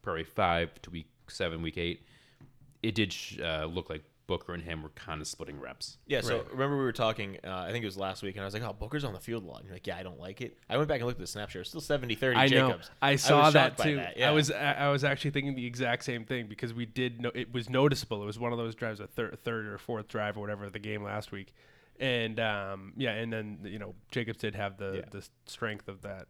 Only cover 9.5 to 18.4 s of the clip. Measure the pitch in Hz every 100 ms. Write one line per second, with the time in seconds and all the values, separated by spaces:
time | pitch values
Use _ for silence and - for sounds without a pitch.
9.5 | 64 92 92 98 87 92 76 90 101 123
10.5 | - _ 123 151 143 120 - 87 104 104
11.5 | 95 92 120 - 143 123 113 131 123 135
12.5 | 135 131 90 - - 139 139 139 147 151
13.5 | 147 131 - 123 143 87 - 127 151 147
14.5 | 110 143 - 143 143 143 139 143 143 139
15.5 | 131 120 120 127 120 - 120 110 127 110
16.5 | 107 120 113 117 127 127 117 120 120 127
17.5 | 123 113 131 143 131 - 104 104 107